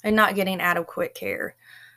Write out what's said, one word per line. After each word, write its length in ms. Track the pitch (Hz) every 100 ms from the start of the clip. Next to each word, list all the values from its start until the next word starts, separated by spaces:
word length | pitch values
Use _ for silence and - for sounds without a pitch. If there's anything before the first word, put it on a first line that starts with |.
and 120 | 214
not 200 | 220 214
getting 260 | 196 190 185
adequate 540 | 175 175 170 - -
care. 420 | - 98 - - - - - -